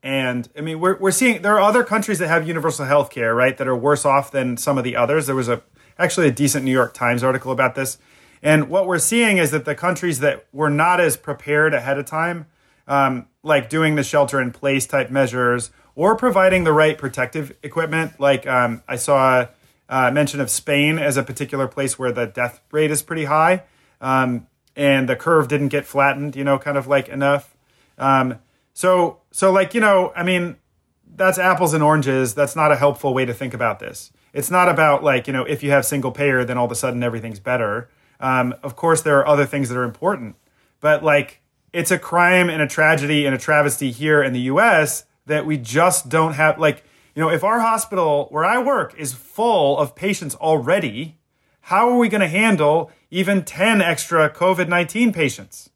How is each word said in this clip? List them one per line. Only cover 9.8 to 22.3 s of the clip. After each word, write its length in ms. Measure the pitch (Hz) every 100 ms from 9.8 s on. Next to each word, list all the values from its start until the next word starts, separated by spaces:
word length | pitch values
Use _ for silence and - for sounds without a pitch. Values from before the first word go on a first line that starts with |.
| 175 175 180 139
that 260 | 143 139 _
were 180 | 139 156
not 300 | 190 165 180
as 180 | 170 -
prepared 560 | - 147 - 151 156
ahead 240 | 143 120 139
of 80 | 135
time, 400 | 156 165 175 151 _ _ _ -
um, 380 | 139 135 127 - _
like 260 | 151 147 117
doing 260 | 156 160
the 80 | 151
shelter 380 | 139 151 139 139
in 120 | 123
place 340 | - 139 139 127
type 240 | 143 127
measures 600 | 135 131 123 123 123 117 _ _
or 220 | - 180 220
providing 480 | 254 190 185 185
the 80 | 165
right 240 | 151 156 151
protective 580 | 139 127 123 160 139 -
equipment, 560 | 151 165 160 160 160 -
like, 280 | 139 131 -
um, 360 | 127 120 113 -
I 80 | 127
saw, 520 | - 139 131 127 123 _ _ _ _
uh, 200 | 131 127
mention 300 | 139 143 143
of 80 | 131
Spain 500 | - - 143 147 160
as 200 | 143 135
a 40 |
particular 460 | 131 127 143 135 131
place 300 | - 135 -
where 140 | 127
the 140 | 120
death 360 | 117